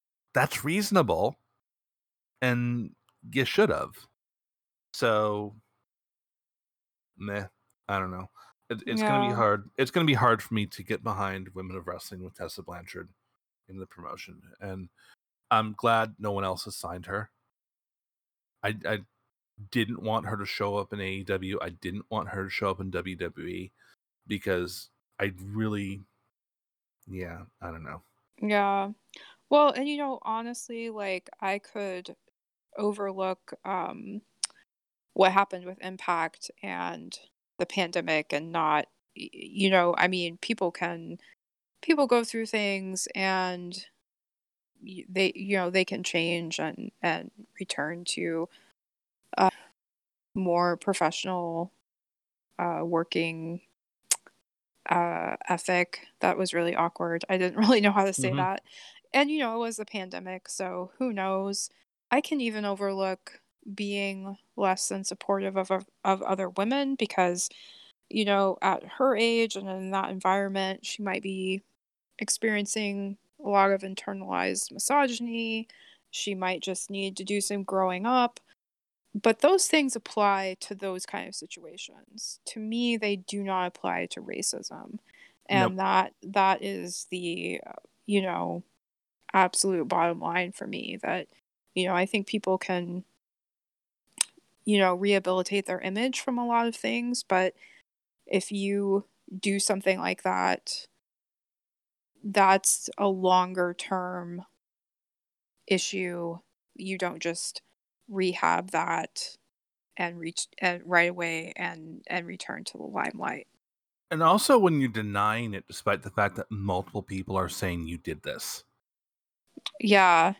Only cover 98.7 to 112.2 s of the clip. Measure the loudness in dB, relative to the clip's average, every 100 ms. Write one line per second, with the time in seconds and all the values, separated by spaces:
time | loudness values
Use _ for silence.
98.7 | 0 2 0 -2 _ -16 -6 -2 0 0
99.7 | 2 2 2 0 -2 0 2 2 0 -4
100.7 | -10 -12 _ _ _ _ _ _ _ _
101.7 | _ _ _ _ _ 0 6 8 8 6
102.7 | 0 -2 0 0 4 6 6 4 0 -2
103.7 | -2 -4 -4 -2 -6 -8 -10 -14 _ _
104.7 | _ _ _ _ _ _ _ _ _ 0
105.7 | 0 0 -4 -4 -4 -6 -8 -14 _ _
106.7 | -12 -8 -2 -2 -2 -4 -4 -6 -10 -16
107.7 | _ _ _ -8 -2 0 2 2 2 0
108.7 | -2 0 -2 -4 -8 -10 -12 _ _ _
109.7 | _ _ -6 -6 -6 -8 -8 -8 -2 -2
110.7 | -2 2 4 4 2 -2 -2 -6 -6 -8
111.7 | -8 -14 -14 -6 -6